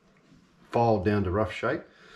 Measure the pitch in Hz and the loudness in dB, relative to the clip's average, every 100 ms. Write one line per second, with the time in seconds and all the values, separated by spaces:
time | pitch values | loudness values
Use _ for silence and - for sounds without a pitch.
0 | _ _ _ - _ _ - 120 117 107 | _ _ _ -20 _ _ -6 0 2 2
1 | 92 104 90 92 107 - 113 160 - _ | 2 0 0 -2 -2 -4 -4 -4 -8 _
2 | - | -20